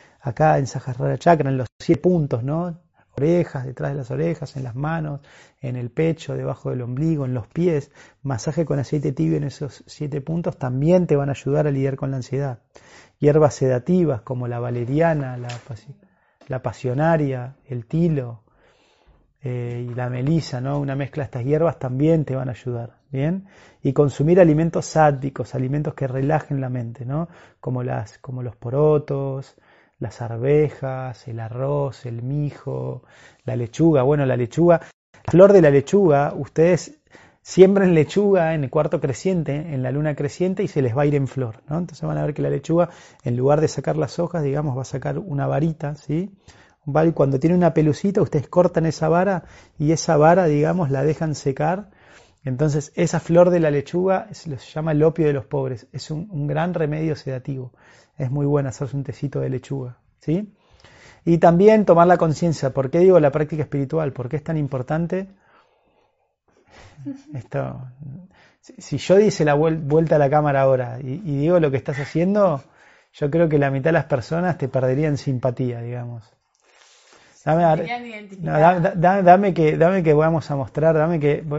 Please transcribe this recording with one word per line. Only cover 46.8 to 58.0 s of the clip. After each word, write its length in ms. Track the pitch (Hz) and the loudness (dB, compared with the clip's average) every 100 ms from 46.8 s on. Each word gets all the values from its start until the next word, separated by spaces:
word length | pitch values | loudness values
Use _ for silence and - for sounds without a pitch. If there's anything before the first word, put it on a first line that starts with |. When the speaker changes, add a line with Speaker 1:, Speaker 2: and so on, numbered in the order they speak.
| - | -4
Speaker 1:
Va, 140 | 143 165 | 2 2
y 60 | |
cuando 260 | 165 143 135 | 2 2 2
tiene 160 | 160 180 | 2 4
una 180 | 175 | 4
pelucita, 480 | - 156 143 196 202 | 4 2 2 0 0
ustedes 260 | 160 156 - | 0 -2 0
cortan 380 | - 180 175 160 | 2 2 2 -2
esa 240 | 151 160 | -2 0
vara, 340 | 170 190 185 - - - - | 2 0 -2 -6 -18 -20 -4
y 120 | 147 | 0
esa 220 | 160 - 160 | 0 2 4
vara, 300 | 151 180 175 | 6 6 4
digamos, 440 | 147 151 170 156 | 2 2 0 -2
la 120 | 135 | 0
dejan 300 | 143 151 160 147 | -2 -2 -4 -4
secar. 540 | - 131 151 185 208 _ _ - _ _ | -4 -2 -2 -2 -8 _ _ -20 _ _
Entonces, 500 | 135 127 151 147 143 - | -8 -2 0 0 -4 -2
esa 240 | 170 170 | -2 -2
flor 300 | - 170 180 | 2 4 6
de 100 | 175 | 4
la 120 | 156 | 2
lechuga 560 | 147 139 175 190 190 214 | 0 -2 -2 0 -2 -4
es, 80 | 190 | -14
se 180 | - 139 | -12 -12
llama 340 | - 156 160 | -12 -8 -2
el 100 | 147 | 2
opio 220 | 160 160 156 | 2 2 0
de 80 | |
los 120 | 139 - | 0 -4
pobres. 420 | 139 131 123 - | -6 -6 -8 -12
Es 200 | 143 - | -14 -10
un, 160 | 156 214 | -10 -8
un 160 | 160 147 | -6 -4
gran 260 | 147 170 | -2 -2
remedio 420 | 170 151 151 160 147 | -2 -2 -2 -4 -4
sedativo. 560 | - 131 127 135 123 - _ _ | -6 -8 -8 -8 -10 -16 _ _